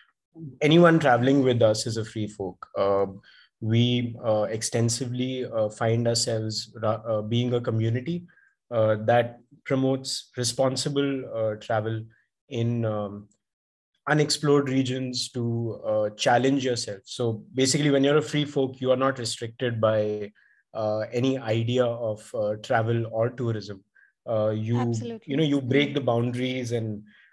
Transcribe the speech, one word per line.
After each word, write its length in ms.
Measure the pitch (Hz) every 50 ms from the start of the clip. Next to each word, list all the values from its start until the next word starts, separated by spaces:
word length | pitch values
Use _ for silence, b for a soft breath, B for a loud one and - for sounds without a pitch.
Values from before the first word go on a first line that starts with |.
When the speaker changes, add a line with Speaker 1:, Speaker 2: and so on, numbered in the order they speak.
| B B B _ _ _ - 165 160 135 - -
Speaker 1:
anyone 380 | 156 147 160 170 175 165 165 160
traveling 420 | 156 135 120 120 120 131 139 143 131
with 180 | 131 123 117
us 260 | 113 107 107 - - 120
is 80 | 104
a 80 | 110 104
free 240 | - - 110 107 101
folk. 400 | - - 98 92 90 _ - - - 101
Uh, 280 | 98 101 98 98 98 95 95 95 b b b b b b b -
we, 540 | 113 107 113 117 120 123 123 123 120 117 113 113 -
uh, 200 | 113 107 107 104
extensively, 1000 | 101 113 113 - - - 117 117 117 117 - 135 120 123 123 127 131 131 127 123
uh, 240 | - 117 110 107 107
find 380 | - - 120 113 117 117 117 117
ourselves 640 | 117 - - 123 113 110 110 110 107 - - - - 113
ra-, 200 | 110 107 113 113 113 117
uh, 140 | 110 107
being 320 | 107 107 117 120 123 123 123
a 80 | 120
community, 640 | 120 123 113 110 110 113 117 127 123 170 175 175 175 b b b b b b b _ -
uh, 260 | 123 113 110 110 107 104 107
that 340 | 113 117 120 117 117 120 - _ _ - - -
promotes 640 | - 139 131 135 131 135 135 131 - - - - _ _ 127
responsible, 840 | 123 117 - - 135 131 131 123 - 151 139 139 143 139 139 131 131 - 110
uh, 220 | 113 110 110 107
travel 480 | 107 - - 113 110 107 110 113 110 113 110 b b b b b b _ -
in, 360 | 135 117 117 117 120 117 113
um, 420 | 110 107 104 104 101 101 104 104 - _ _ _ _ _ _ _ _ _ _ _ _ _ _ - 143
unexplored 600 | 147 151 147 147 - - - 147 143 143 139 131
regions 600 | 131 131 131 117 127 131 131 127 123 123 - -
to, 500 | - 123 120 117 117 117 117 113 104 - -
uh, 240 | 110 107 107 107 104
challenge 520 | 104 - - 135 120 120 123 139 139 139 123
yourself. 360 | 127 120 117 - 107 101 98 -
So 380 | - - - 123 117 113 104 - - -
basically, 360 | 127 131 131 - 143 147 147
when 140 | 139 139 135
you're 140 | 139 147 156
a 40 |
free 240 | 147 - - 147 147
folk, 340 | 143 - 143 135 131 - -
you 120 | 127 127
are 60 | 127 127
not 200 | 131 135 135 131
restricted 640 | 117 113 - - 120 113 117 - 127 123 117 110
by, 500 | 110 110 110 107 107 107 104 104 104 104 - b b b b b b b -
uh, 320 | 113 107 107 107 107 107 -
any 260 | 127 123 127 135 135 131
idea 460 | 113 113 113 117 113 117 123 123 123
of, 440 | 120 117 117 120 110 107 104 - - -
uh, 200 | 113 104 104 107 107
travel 460 | - - 127 113 113 113 117 117 113 110
or 180 | 110 113 113 123
tourism. 540 | 127 127 123 117 110 107 101 104 101 95 - _ _ b b b b b - 120
Uh, 200 | 113 107 107 110
you, 280 | 107 107 110 113 117 120
Speaker 2:
Absolutely. 520 | 120 120 117 110 240 233 226 220 - 156
Speaker 1:
you 60 | 135 151
know, 60 | 160
you 180 | 143 143 139
break 280 | 127 117 127 143 147 143
Speaker 2:
Mm. 20 | 139
Speaker 1:
the 60 | 143
boundaries 720 | 127 123 117 117 120 123 120 123 127 127 127 127 120 117
and, 320 | 120 117 113 110 107 104 - b b b b b